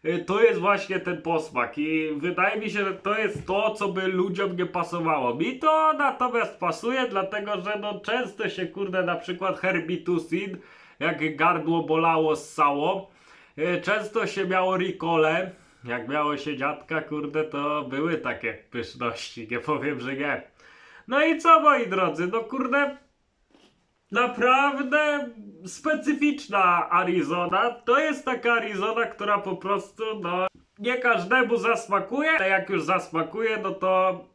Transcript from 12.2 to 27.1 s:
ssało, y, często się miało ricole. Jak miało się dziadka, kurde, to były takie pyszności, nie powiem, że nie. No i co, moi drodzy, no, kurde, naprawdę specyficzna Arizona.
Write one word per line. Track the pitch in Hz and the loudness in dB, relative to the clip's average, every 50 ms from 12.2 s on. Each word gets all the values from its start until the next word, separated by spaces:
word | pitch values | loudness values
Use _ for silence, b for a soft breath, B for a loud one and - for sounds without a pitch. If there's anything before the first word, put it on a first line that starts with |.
| 160 156 151 | 2 2 0
ssało, | 151 - - - - 151 143 143 143 151 180 196 190 190 B B B B B B B B B B - | 0 -4 -10 0 2 2 2 2 2 0 0 0 -2 -6 B B B B B B B B B B -2
y, | 156 175 175 - | -2 0 0 -2
często | 170 185 208 214 202 - - 233 202 | 0 0 0 0 -2 -2 -2 -2 -2
się | 180 - 196 190 | 0 -2 -2 -2
miało | 180 185 185 185 185 190 | 2 2 2 2 2 2
ricole. | 180 185 185 - - 165 170 165 160 156 156 165 175 185 185 - b b b b b 123 | 2 0 -2 -2 -2 -2 2 4 4 4 4 4 2 -2 -4 -8 b b b b b -8
Jak | 120 120 123 110 123 | -6 -6 -6 -4 -2
miało | 143 151 151 147 147 | -2 0 0 0 -2
się | 135 139 151 143 | -2 -4 -6 -4
dziadka, | 127 135 147 151 - - - 160 156 | -2 -2 -4 -4 -6 -8 -4 -4 -4
kurde, | 147 - 151 151 147 139 147 156 151 | -4 -4 -6 -6 -6 -2 -2 -2 -2
to | 156 - 143 143 147 147 147 | -2 -4 -4 -2 -2 -2 -2
były | 135 127 135 139 156 170 165 | -4 -4 -4 -2 0 0 -2
takie | - - 127 117 - 120 113 104 - - _ | -2 -2 -6 -6 -4 -4 -6 -6 -6 -16 _
pyszności, | - 120 113 - - 127 123 117 113 - - - - 120 110 107 | -8 -8 -8 -8 -8 -4 -4 -4 -4 -6 -12 -12 -12 -14 -8 -6
nie | 123 120 | -6 -4
powiem, | - 151 151 135 131 147 143 123 | -2 -2 -2 -2 -2 -4 -4 -4
że | 120 131 139 | -6 -6 -6
nie. | 131 147 143 131 - - - B B B B B B B B B B B - | -4 -2 -4 -4 -4 -8 -16 B B B B B B B B B B B -2
No | 247 285 311 | 2 2 4
i | 320 311 - | 4 2 4
co, | - 330 330 311 | 8 8 8 8
moi | 285 294 277 247 233 | 8 6 4 4 2
drodzy, | 185 185 190 185 160 - 160 175 | 0 0 0 0 0 0 -2 -2
no, | 180 220 226 | -2 -2 -4
kurde, | 226 - 254 269 262 247 254 285 285 277 269 - _ _ _ _ _ _ _ _ _ _ _ _ _ _ _ _ _ _ _ _ _ _ | -4 -4 -4 -4 -2 0 2 2 0 0 -4 -10 _ _ _ _ _ _ _ _ _ _ _ _ _ _ _ _ _ _ _ _ _ _
naprawdę | 202 233 247 233 - 208 233 254 262 269 285 285 269 269 277 254 294 302 302 302 294 285 285 240 233 220 208 202 185 160 185 | 0 0 0 0 0 2 4 4 6 6 4 2 2 -2 -2 0 2 2 2 2 0 0 -4 -6 -10 -16 -20 -20 -20 -18 -16
specyficzna | 180 - - - 311 302 - - 277 285 - 294 294 285 - - - 202 196 185 180 175 175 - - | -16 -16 -6 -2 -2 -2 0 0 -2 0 2 2 0 0 0 -6 -2 2 4 6 6 4 4 2 2
Arizona. | 170 180 185 180 | 2 2 4 4